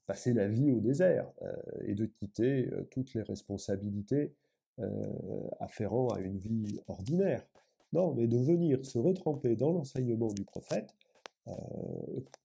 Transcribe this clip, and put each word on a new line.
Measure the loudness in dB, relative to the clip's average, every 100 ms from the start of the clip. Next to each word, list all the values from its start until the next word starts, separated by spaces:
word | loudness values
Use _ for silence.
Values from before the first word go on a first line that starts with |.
| -6
passer | -2 2
la | 4 4
vie | 4 4
au | 4
désert, | 4 4 4 4 0 -8
euh, | -8 -8 -8 -8 -4
et | -2
de | -2
quitter, | -4 -8 0 2 4 2
euh, | -2 -4
toutes | -4 -4
les | -4
responsabilités, | -4 -6 -6 -6 -2 -2 -2 -4 0 0 0 -6 _ _ _ -8
euh, | -6 -4 -4 -6 -6 -6 -6 -8
afférentes | -8 -6 -2 0 0 0
à |
une | -4 -6
vie | -4 -2 -2 -6 -8
ordinaire. | -8 0 2 2 0 -4 _ _ _ _
Non, | 0 2
mais | 2 2
de | 4
venir | 4 4 4 2 0
se | 2
retremper | 2 2 0 0 2 2
dans | 2
l'enseignement | 2 -2 -2 0 2 0
du | -2
prophète, | -6 -8 -4 -4 -4 _ _ _ -20 _ -12
euh, | -10 -8 -8 -6 -8 -8 -8 -10 -16